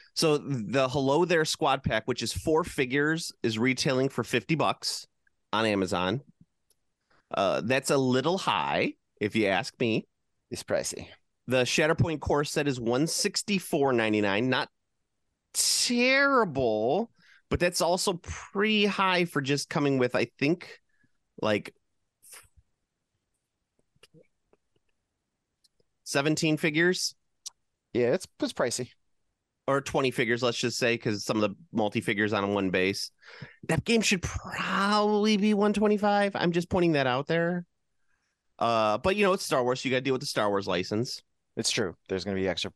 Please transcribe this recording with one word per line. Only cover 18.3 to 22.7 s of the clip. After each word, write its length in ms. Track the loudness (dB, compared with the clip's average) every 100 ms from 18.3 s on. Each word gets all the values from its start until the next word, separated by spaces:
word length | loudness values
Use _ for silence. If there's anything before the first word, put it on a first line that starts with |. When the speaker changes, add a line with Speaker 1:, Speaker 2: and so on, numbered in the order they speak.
| -14 -8 -2 2 4 2
Speaker 1:
high 380 | 2 2 2
for 160 | 0 -2
just 300 | 0 -2 -2
coming 280 | 0 2 2
with, 160 | 2
I 120 | 0 -4 0
think, 420 | 0 0 -6 -20 _ _ _ _ _ -4
like, 320 | 0 0 -4 -18 _ _ _ _ -20 -20 -20 _ _